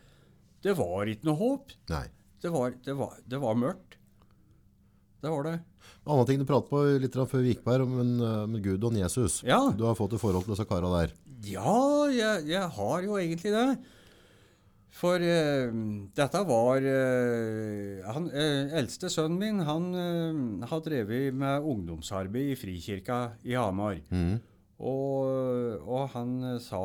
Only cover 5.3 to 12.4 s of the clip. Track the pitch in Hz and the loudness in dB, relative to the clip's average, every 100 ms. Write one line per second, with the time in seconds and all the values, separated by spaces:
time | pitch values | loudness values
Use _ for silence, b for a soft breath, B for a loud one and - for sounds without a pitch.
5.3 | 156 151 165 - - b b - 147 123 | -2 -2 -4 -8 -20 b b 2 4 6
6.3 | 135 135 131 - 143 143 139 127 127 131 | 4 4 2 2 2 4 4 2 0 0
7.3 | 131 127 - 113 127 127 127 123 120 113 | 2 4 2 2 2 2 2 2 2 2
8.3 | 110 107 113 98 95 117 113 90 - 107 | 0 -2 -2 0 0 2 2 0 2 0
9.3 | - 120 190 277 104 113 110 101 107 107 | 0 2 4 4 2 0 2 0 0 2
10.3 | 92 95 101 110 95 90 87 80 - - | 2 0 -4 0 0 2 2 0 -2 -20
11.3 | 127 104 95 120 226 277 294 294 247 220 | -14 -10 -4 2 4 4 2 2 2 2
12.3 | 202 | 0